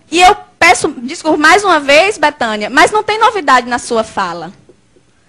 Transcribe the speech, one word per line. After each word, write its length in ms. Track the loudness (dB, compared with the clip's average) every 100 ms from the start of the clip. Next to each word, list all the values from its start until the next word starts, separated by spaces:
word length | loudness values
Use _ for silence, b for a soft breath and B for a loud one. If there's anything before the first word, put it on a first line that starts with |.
| _
e 120 | 2
eu 120 | 4 4 -4 _
peço 300 | 0 2 -2
desculpa 480 | -6 -12 -6 -2 0
mais 260 | 4 4
uma 160 | 2 0
vez, 380 | 2 2 2 0
Betânia, 540 | -4 -2 -6 -4 -2
mas 200 | 2 2
não 120 | 0
tem 160 | -2 0
novidade 500 | 0 0 0 0 0
na 100 | -6
sua 240 | -4 -4
fala. 500 | -4 -6 -8 -8 -14 -18 _ _ _ _ _ _